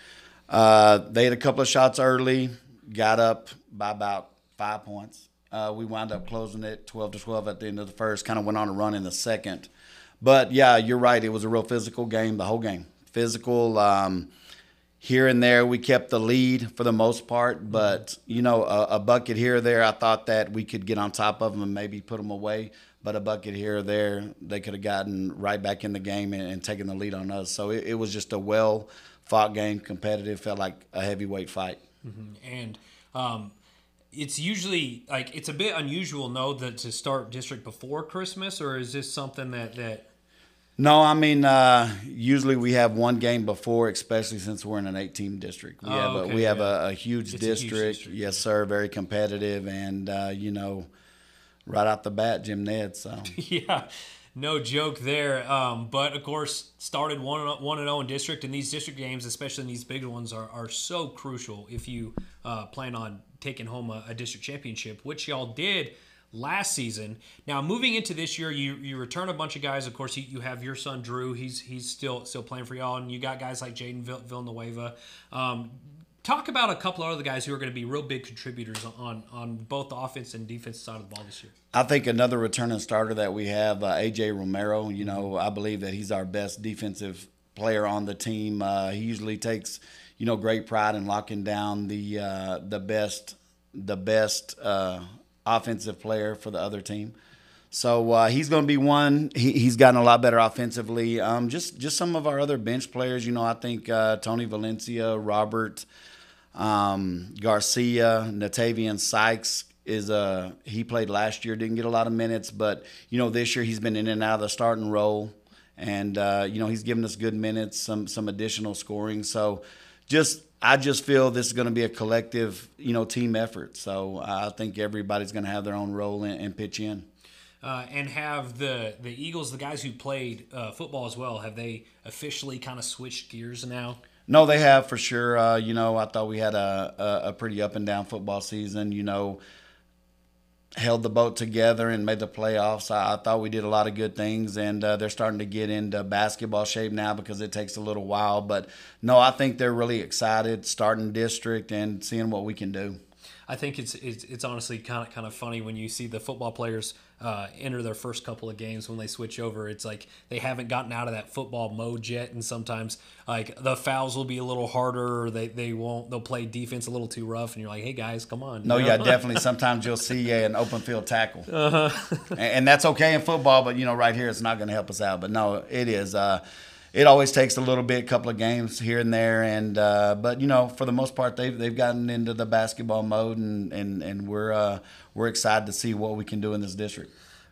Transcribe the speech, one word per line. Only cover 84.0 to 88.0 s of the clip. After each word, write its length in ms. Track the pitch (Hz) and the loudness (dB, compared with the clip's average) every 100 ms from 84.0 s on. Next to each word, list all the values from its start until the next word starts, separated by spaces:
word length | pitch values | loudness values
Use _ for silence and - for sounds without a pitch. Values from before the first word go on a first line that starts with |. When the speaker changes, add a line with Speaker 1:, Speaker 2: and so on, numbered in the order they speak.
| 110 | 0
Speaker 1:
J 200 | 110 107 | 0 -2
Romero, 580 | 101 95 98 104 107 107 | -2 -2 -2 0 0 -2
you 140 | 101 | -6
know, 180 | 104 98 98 | -6 -6 -4
Speaker 2:
Mm-hmm. 160 | 95 101 | -2 -2
Speaker 1:
I 20 | |
believe 320 | 104 104 104 | -2 -4 -4
that 140 | 98 98 | -6 -6
he's 160 | 101 | -4
our 140 | 101 92 | -4 -4
best 360 | 104 101 - | -4 -6 -6
defensive 680 | 110 107 107 92 101 90 98 _ _ - | -8 -6 -8 -8 -10 -12 -16 _ _ -4
player 320 | 110 107 104 | 0 2 2
on 180 | 104 | 0